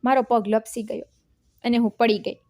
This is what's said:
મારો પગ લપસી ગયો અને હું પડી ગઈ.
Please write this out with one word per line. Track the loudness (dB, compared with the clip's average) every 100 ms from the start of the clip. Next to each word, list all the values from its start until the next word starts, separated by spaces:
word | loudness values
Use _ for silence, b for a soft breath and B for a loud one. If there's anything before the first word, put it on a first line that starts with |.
મારો | 2 2
પગ | 2 0 2
લપસી | -2 -2 -12
ગયો | -10 -10 -12 _ _ _ _ _
અને | -2 0
હું | 0
પડી | 2 2 2
ગઈ. | -4 -10